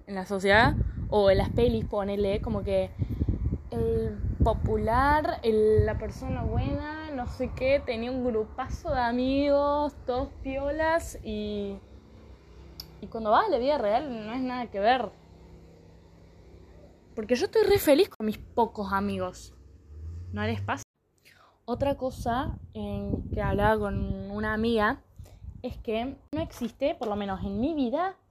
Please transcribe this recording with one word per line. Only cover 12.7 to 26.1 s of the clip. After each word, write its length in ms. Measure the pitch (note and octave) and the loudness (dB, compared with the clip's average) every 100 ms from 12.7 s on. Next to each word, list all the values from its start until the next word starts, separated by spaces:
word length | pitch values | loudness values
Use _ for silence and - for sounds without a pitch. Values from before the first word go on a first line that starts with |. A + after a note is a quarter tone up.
| - - - | -18 -18 -16
y 60 | G#3 | -12
cuando 240 | A3+ A3 | -6 4
vas 160 | B3 G#4+ | 4 4
a 20 | |
la 80 | C4+ | 2
vida 220 | B3+ D4 | 2 2
real 480 | G#3 A3+ D4+ A3+ G#3+ | 2 0 -2 -8 -8
no 60 | |
es 80 | B3 | -6
nada 260 | B3+ B3 A#3 | -4 -4 -6
que 120 | G3+ | 0
ver. 300 | G#3 B3+ G#3 - - - - - - - - - - - - - - - - - - - _ - | 2 2 0 -10 -20 -20 -20 -20 -20 -20 -20 -20 -20 -20 -20 -20 -20 -20 -20 -20 -20 -20 _ -12
Porque 200 | G#3+ B3 | -2 0
yo 100 | F#4+ | 2
estoy 180 | A4+ | 4
re 160 | G4+ G4+ | 6 4
feliz 300 | - C#4 G#4 | 6 6 4
con 180 | - G#3+ | 0 -4
mis 100 | G#3+ | -4
pocos 560 | - - A3+ - F#3+ | -4 0 0 -2 -4
amigos. 640 | G3 G3+ G3 F#3 - - - - - - - - - - | -2 -2 -4 -6 -8 -18 -20 -20 -20 -20 -14 -12 -12 -10
¿No 120 | G#3 | -4
les 180 | G#3+ A3 | -2 -2
pasa? 220 | G2 C#4 - _ _ _ _ _ _ _ - | -4 -6 -8 _ _ _ _ _ _ _ -8
Otra 260 | A#3+ C#4 C#4 | -2 0 0
cosa 600 | B3+ - A#3+ A#3+ D#4 - - | -4 -4 -2 -2 -2 -6 -12
en 560 | A3 G3+ G3+ G3+ G3 - | -10 -6 -6 -4 -4 -4
que 140 | - | -2
hablaba 340 | G3+ G3 G#3 A3 | 0 2 4 4
con 540 | G3+ G3 G3 F#3+ G3 | 0 -2 -4 -4 -6
una 240 | G#3 G#3+ G#3+ | -4 -2 0
amiga 480 | A3+ A3+ G#3 C#4 - - - - - - | 2 2 2 0 -8 -20 -20 -16 -16 -12
es 160 | B3 - | -12 -10
que 400 | - A3 B3+ | -6 -4 -6